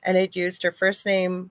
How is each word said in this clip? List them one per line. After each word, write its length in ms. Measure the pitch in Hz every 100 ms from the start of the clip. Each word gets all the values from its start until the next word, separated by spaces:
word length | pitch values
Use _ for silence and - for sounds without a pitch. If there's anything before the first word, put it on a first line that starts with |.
and 120 | - 185
had 200 | 190 -
used 280 | 180 185
her 80 | 180
first 340 | - 190 196 208
name 440 | 196 180 185 185